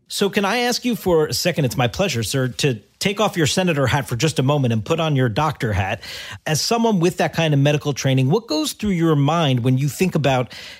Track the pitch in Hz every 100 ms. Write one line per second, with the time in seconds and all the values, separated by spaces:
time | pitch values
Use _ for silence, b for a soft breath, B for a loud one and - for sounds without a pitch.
0 | - - 202 202 196 240 247 233 247 220
1 | 190 165 151 117 180 170 135 - 123 -
2 | 190 120 110 139 127 - 147 107 - -
3 | 190 208 214 170 156 - 180 147 131 143
4 | - 117 156 - 135 147 123 110 - 165
5 | 160 139 127 107 156 - 113 98 95 117
6 | B B B B - 151 - 233 226 196
7 | 175 175 165 - 165 143 143 151 147 139
8 | 135 135 131 208 - 311 285 - 208 175
9 | 165 147 139 170 147 127 127 131 143 -
10 | 190 160 143 127 123 B B